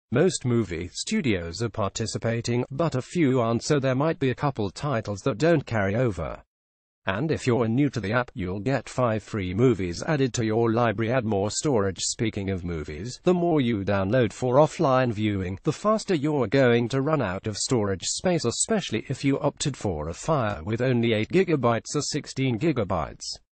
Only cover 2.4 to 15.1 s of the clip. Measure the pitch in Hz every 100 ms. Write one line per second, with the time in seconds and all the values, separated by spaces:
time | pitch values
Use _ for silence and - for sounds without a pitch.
2.4 | 117 120 127 135 165 - - 180 147 131
3.4 | 113 117 - 151 131 127 151 160 135 120
4.4 | 147 131 101 - 147 120 104 101 - 104
5.4 | 156 165 - 113 98 104 127 87 71 -
6.4 | - _ _ _ _ _ - 95 156 127
7.4 | - 120 113 117 143 120 98 120 120 -
8.4 | 90 98 104 135 - - 123 110 - 110
9.4 | 90 92 131 101 92 87 - 156 135 110
10.4 | 110 107 117 110 120 104 110 131 107 101
11.4 | 104 - 156 120 98 90 - - 113 104
12.4 | 95 95 87 85 73 78 110 - - 180
13.4 | 175 156 120 110 95 98 95 123 113 -
14.4 | 131 127 151 - 156 131 127